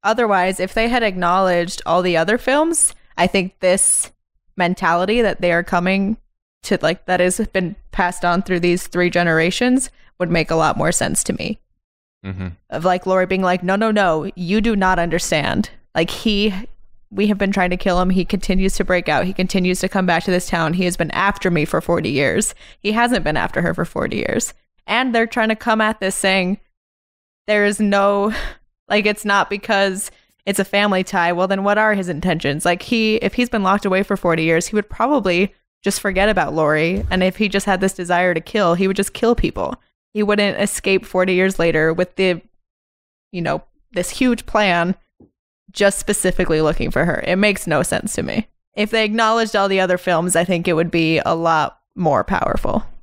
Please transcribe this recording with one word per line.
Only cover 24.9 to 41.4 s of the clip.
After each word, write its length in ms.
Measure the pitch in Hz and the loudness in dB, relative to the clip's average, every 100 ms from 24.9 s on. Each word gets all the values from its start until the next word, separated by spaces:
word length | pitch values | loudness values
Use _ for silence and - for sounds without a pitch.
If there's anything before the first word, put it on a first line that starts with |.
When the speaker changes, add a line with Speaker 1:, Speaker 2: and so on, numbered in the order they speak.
| 220 262 233 | -2 0 0
Speaker 1:
they're 100 | 226 | 0
trying 220 | 247 220 | 0 -2
to 60 | 220 | -2
come 260 | 240 220 | -2 0
at 180 | 214 220 | 0 0
this 140 | 190 196 | -4 -2
saying, 440 | 196 190 185 208 _ _ _ _ _ _ _ _ - | 0 2 0 -4 _ _ _ _ _ _ _ _ 0
"There 180 | 208 208 | 2 2
is 140 | 202 | 2
no, 520 | 208 202 196 202 202 214 - - _ _ _ | 0 2 2 2 0 -4 -8 -10 _ _ _
like, 180 | 208 208 | 0 0
it's 180 | 208 208 | -2 0
not 240 | 202 170 | 0 0
because 600 | 202 - 202 196 190 - _ _ _ - | -4 -2 0 2 -2 -8 _ _ _ -4
it's 140 | 196 | -2
a 60 | 190 | 0
family 380 | 202 208 185 | 0 2 0
tie. 280 | 185 196 170 | 0 0 0
Well, 140 | 175 185 | 0 0
then 160 | 190 | 0
what 140 | 196 208 | 0 2
are 160 | 214 202 | 2 0
his 120 | 175 | -2
intentions?" 560 | 156 185 165 143 147 175 | -2 -2 0 -2 -2 -2
Like, 180 | 175 | -2
he, 320 | - 240 220 214 | -2 0 2 0
if 180 | 202 | -2
he's 160 | - 247 | -2 -2
been 140 | 226 | 0
locked 220 | 190 202 202 | 0 0 0
away 180 | 185 | 0
for 120 | 196 196 | 0 0
forty 260 | 175 165 | 0 0
years, 240 | 160 165 - | 2 0 0
he 80 | 214 | -4
would 140 | 202 | -4
probably 640 | - 240 294 196 175 196 _ _ _ | -2 0 2 2 0 0 _ _ _
just 180 | 190 - | -4 -2
forget 280 | 208 185 202 | -2 0 2
about 240 | 196 160 | 2 0
Lori. 500 | 156 151 151 165 190 - | 0 2 2 0 -2 -2
And 140 | 185 | 0
if 140 | 185 185 | 0 0
he 120 | 208 | -2
just 160 | 196 208 | 0 0
had 160 | 185 | 0
this 120 | 190 | 0
desire 400 | - 175 175 185 170 | -4 -2 0 2 0
to 60 | |
kill, 320 | - 220 185 170 | -2 0 2 2
he 120 | 190 | 0
would 80 | 196 | 0
just 160 | 202 | -4
kill 200 | - 233 240 | 0 0 2
people. 380 | - - 85 - _ _ _ | 0 -2 -8 -8 _ _ _
He 80 | 208 | -4
wouldn't 360 | 208 208 202 - | 0 2 0 0
escape 420 | 202 - - 190 - | -4 -2 0 0 0
forty 280 | 185 185 | 0 2
years 240 | 180 | 2